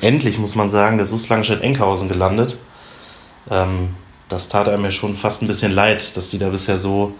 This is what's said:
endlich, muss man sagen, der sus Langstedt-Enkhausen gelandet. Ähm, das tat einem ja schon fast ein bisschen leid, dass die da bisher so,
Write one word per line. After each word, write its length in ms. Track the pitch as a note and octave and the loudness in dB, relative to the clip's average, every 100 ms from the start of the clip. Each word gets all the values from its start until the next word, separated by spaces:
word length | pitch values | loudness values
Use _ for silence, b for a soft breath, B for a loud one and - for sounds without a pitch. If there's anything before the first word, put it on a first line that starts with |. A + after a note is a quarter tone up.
endlich, 360 | G#2+ C#3+ B2+ G#2 | 2 2 2 -2
muss 160 | G#2 A2 | -2 0
man 140 | G2+ | 0
sagen, 280 | G#2 G#2 A2 | 2 2 2
der 100 | F#2+ | 0
sus 200 | A2+ - | 0 2
Langstedt-Enkhausen 800 | A2+ G#2 G#2+ B2 C3+ G2+ F#2+ F#2+ | 2 0 0 0 0 2 0 0
gelandet. 500 | F#2 F#2 G#2 A#2+ - B B B B B B B B - | 0 2 2 0 -2 B B B B B B B B -4
Ähm, 460 | F#2+ F#2 F#2 F2+ F2+ - - - | -2 0 0 -4 -6 -14 -18 -8
das 180 | F2+ - | -4 0
tat 200 | G#2 G#2 | 0 2
einem 160 | G2+ G2+ | 0 0
ja 60 | |
schon 240 | G2 G#2 G2+ | -2 -4 -4
fast 260 | G#2+ - | -2 -2
ein 60 | A2+ | 0
bisschen 240 | G#2 G#2+ | 0 2
leid, 460 | G2 G#2+ G#2+ - - | 4 2 2 -2 -4
dass 120 | F#2 | -4
die 100 | G2 | -2
da 100 | G2 | -2
bisher 280 | F#2+ - F#2+ | -2 -2 -2
so, 360 | G2 G2 G2+ | 0 0 -2